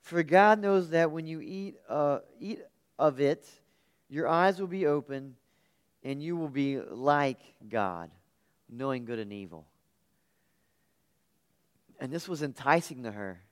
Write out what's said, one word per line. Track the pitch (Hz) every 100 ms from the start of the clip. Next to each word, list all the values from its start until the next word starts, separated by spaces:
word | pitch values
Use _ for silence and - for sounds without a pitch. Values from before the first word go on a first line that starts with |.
For | - 170
God | 156 180 208 214
knows | 202 196 175
that | 165 165
when | 160 160
you | 160
eat, | - 190 196 - -
uh, | 135 147 139 - -
eat | 196 226 - _ _ -
of | 151 131
it, | 143 - - - _ _ _ _ _
your | 139 147
eyes | 165 185 185
will | 190
be | 190 156
open, | 147 131 139 135 123 _ _ _ _ _ _
and | 135 139
you | 156 170
will | 156
be | 135 139 135
like | - 104 135 147 143 127 - _ 107
God, | 113 98 87 85 _ _ _ _ _ _
knowing | 120 135 131
good | 117 117
and | 104
evil." | 104 95 80 78 _ _ _ _ _ _ _ _ _ _ _ _ _ _ _ _ _ _ _ _ _ _ _
And | 131
this | 165 190
was | 165
enticing | 147 127 135 165 - 131
to | 117
her. | 104 98 90 _